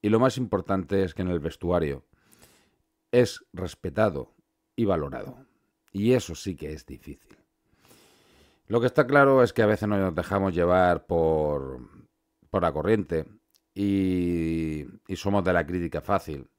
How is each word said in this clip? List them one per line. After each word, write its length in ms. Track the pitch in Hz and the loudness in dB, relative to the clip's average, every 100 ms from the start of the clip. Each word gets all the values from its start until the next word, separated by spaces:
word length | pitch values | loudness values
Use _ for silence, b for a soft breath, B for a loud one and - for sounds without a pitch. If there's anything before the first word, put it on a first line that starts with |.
Y 80 | 104 | 2
lo 100 | 110 | 4
más 180 | 127 127 | 2 0
importante 640 | 123 98 - 98 90 98 | -2 -4 -2 -4 0 0
es 100 | 92 | -2
que 80 | - | -4
en 80 | 90 | -4
el 100 | 87 | -2
vestuario 680 | 78 - 85 87 78 69 _ b b b b b b b _ _ _ | -4 -6 -2 0 0 -6 _ b b b b b b b _ _ _
es 340 | 123 120 - _ | 2 2 -2 _
respetado 840 | - 90 - - 69 107 71 62 _ _ _ _ - | -10 -10 -8 -8 0 0 0 -10 _ _ _ _ -2
y 100 | 107 | 0
valorado, 600 | 87 71 - - - - _ _ _ _ | 0 -2 -8 -12 -16 -20 _ _ _ _
y 220 | 98 107 | -4 0
eso 220 | 127 - 82 | 0 -2 -12
sí 200 | - 82 | -10 -10
que 180 | 73 | -10
es 120 | 78 - | -12 -16
difícil. 520 | 67 - 69 _ - _ _ _ b b b b b b b b b b | -18 -18 -20 _ -20 _ _ _ b b b b b b b b b b
Lo 140 | 113 | 0
que 60 | 123 | 0
está 200 | - 127 | 0 4
claro 360 | 143 139 135 | 4 6 6
es 100 | 120 | 4
que 80 | - | 4
a 60 | 107 | 2
veces 200 | 107 104 | 2 0
nos 260 | 104 95 | 0 0
dejamos 400 | 80 85 98 95 | -2 -2 0 0
llevar 520 | 87 87 90 90 87 _ | 0 4 4 4 2 _
por, 840 | 85 80 78 76 73 67 64 62 - - _ _ _ _ | 0 2 2 0 -2 -6 -14 -16 -20 -20 _ _ _ _
por 120 | 98 | -2
la 120 | 85 | 0
corriente 520 | 73 80 110 92 80 78 - _ _ _ | 0 0 0 0 -4 -4 -16 _ _ _
y, 1120 | - 101 98 95 90 87 85 82 82 80 76 69 - - | -6 -2 0 0 0 0 0 -2 -2 -4 -6 -10 -18 -12
y 80 | 95 | -6
somos 280 | 101 101 | -2 0
de 100 | 92 | 2
la 120 | 87 78 | 0 -2
crítica 360 | 90 85 78 | -4 -4 -6
fácil. 480 | - 98 - 71 64 | -2 -4 -4 -12 -14